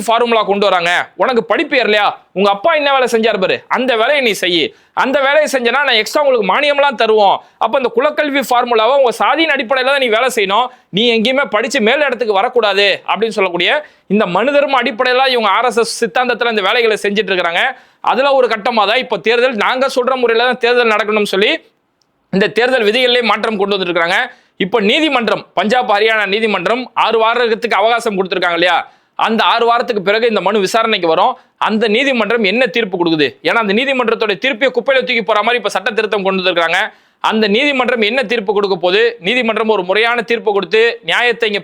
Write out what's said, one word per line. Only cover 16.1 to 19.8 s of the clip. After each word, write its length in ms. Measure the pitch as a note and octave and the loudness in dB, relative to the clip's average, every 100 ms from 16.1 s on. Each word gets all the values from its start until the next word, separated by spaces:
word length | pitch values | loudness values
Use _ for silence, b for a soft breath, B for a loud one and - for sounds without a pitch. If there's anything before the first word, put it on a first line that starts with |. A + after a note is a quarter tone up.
| A#3 B3+ A3+ A#3+ G#3+ | -2 -2 -2 -2 0
இந்த 80 | F#3+ | 0
வேலைகளை 280 | A#3+ A3+ G3+ G#3 | 0 0 0 -2
செஞ்சுட்டு 260 | G3+ F#3+ | -2 -2
இருக்கிறாங்க. 280 | F3+ E3+ F3 B3 - B B - | -2 -2 0 -2 -4 B B -2
அதுல 180 | G3+ C#4 C4+ | 0 2 2
ஒரு 100 | A#3+ | 2
கட்டமா 320 | A3 G3+ A3+ G3 | 0 -2 0 2
தான் 120 | B3+ B3 | 0 -2
இப்ப 160 | G#3 A3 | -4 0
தேர்தல் 260 | A#3+ B3+ A3 G3 | 0 0 0 -2
நாங்க 260 | B3+ | 0